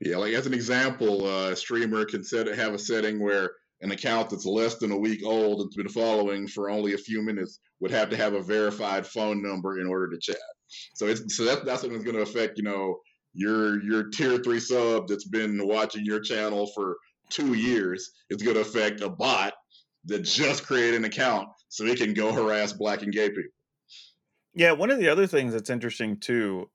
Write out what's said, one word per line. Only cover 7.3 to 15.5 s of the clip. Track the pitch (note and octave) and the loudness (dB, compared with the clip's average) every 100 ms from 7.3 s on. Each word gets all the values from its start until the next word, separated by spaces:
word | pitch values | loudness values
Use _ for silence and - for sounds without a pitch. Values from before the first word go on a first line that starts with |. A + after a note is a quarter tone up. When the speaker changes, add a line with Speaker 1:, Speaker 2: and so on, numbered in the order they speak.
| G2+ F2+ - _ - | -4 -6 -10 _ -6
Speaker 1:
would | F#2 | -2
have | A#2+ - | 0 0
to | A2+ | 0
have | G#2 | 0
a | G2+ | 0
verified | F#2 G#2+ G#2 G#2 G#2 G2 F#2+ | 0 2 2 0 -2 -2 -4
phone | A2+ G#2+ G#2 | -2 0 0
number | G2+ F#2+ F#2+ F#2+ | -2 -4 -4 -4
in | F2+ | -2
order | F#2 F2+ | 0 -2
to | E2+ | -4
chat. | - F2 - - _ - - - | -6 -6 -8 -18 _ -20 -16 -4
So | G#2+ | -2
it's, | A#2 A2 - | -2 -4 0
so | |
that, | A#2 C#3+ | 2 2
that's | C3 B2 | 0 -4
something | B2+ A2+ | -4 -6
that's | A2 | -4
gonna | A2+ | -2
affect, | G2+ A2+ G#2+ G#2+ | -2 0 -2 -2
you | |
know, | G#2 G2 F#2+ F2 _ _ _ | -2 -2 -2 -4 _ _ _
your, | F2+ G#2 A2 G#2+ G#2 | -4 0 2 2 2
your | G2+ A2 G#2+ | 0 0 0
tier | G#2+ C3+ B2 | 0 2 2
three | B2 A#2 | 2 -2
sub | - B2 A#2+ A2 F2+ | 2 2 4 2 0
that's | G2+ G2 | -4 -2
been | A2 G#2+ | -2 0